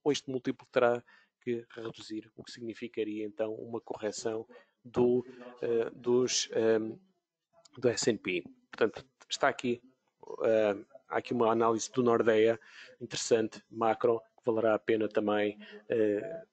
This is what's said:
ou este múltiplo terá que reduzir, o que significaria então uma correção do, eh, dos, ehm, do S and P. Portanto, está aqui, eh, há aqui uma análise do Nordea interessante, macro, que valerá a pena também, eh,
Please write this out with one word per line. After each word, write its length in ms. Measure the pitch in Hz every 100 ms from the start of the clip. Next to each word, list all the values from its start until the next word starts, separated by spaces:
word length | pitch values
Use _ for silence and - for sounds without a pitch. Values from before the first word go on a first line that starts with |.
ou 80 | 151
este 180 | 135 -
múltiplo 380 | 131 135 127 -
terá 280 | 131 120 120 - _ _ _
que 240 | - 117 117
reduzir, 580 | 120 113 113 104 107 107 -
o 60 |
que 80 | -
significaria 720 | - 117 104 120 - 107 107
então 300 | 107 104 110
uma 260 | 110 117 117
correção 640 | - 120 107 - 113 110 113 - _ _
do, 400 | 127 120 123 123 123 - - -
eh, 280 | 120 117 117
dos, 540 | - 120 123 123 - -
ehm, 460 | 123 113 110 110 - _ _ _ _ _ _ _ -
do 100 | 120
S 220 | 113 -
and 60 | 107
P. 260 | 95 90 - - _
Portanto, 360 | - 110 - - _ -
está 200 | - 143
aqui, 320 | - 127 120 - _ _ _ - -
eh, 340 | - 110 107 101 - - -
há 80 | -
aqui 140 | -
uma 180 | 123 113
análise 400 | 113 113 113 -
do 100 | -
Nordea 580 | 123 117 110 110 110 117 - - - -
interessante, 640 | 120 - - 117 110 101 -
macro, 500 | 113 113 110 120 113
que 240 | - _
valerá 300 | - 110 113
a 40 | 107
pena 300 | - 110 107
também, 500 | - 104 104 104 104 - - -
eh, 560 | 120 107 104 110 - -